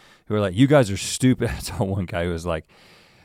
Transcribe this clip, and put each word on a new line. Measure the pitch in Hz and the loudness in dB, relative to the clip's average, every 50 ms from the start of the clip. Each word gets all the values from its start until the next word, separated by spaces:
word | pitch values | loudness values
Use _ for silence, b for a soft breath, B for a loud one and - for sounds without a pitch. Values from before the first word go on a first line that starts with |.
| b b b b b b | b b b b b b
who | 104 | -2
are | 107 | -2
like, | 101 95 87 | 0 0 2
"You | 107 135 131 | 4 4 6
guys | 151 143 123 95 | 6 6 4 4
are | 98 92 | 0 -4
stupid." | - - - - 131 127 123 - 117 110 | -6 -6 -4 0 2 2 2 2 0 -4
<laughs> | - | -6
I | - | -6
saw | - - - - 101 | -10 -8 -6 -4 -4
one | 95 95 101 92 | -2 -2 -4 -4
guy | 82 90 87 87 | -4 -4 -4 -4
who | 87 | -2
was | 85 82 85 | -4 -4 -4
like, | 87 82 80 - _ b b b b b b b b b b | -4 -4 -6 -6 _ b b b b b b b b b b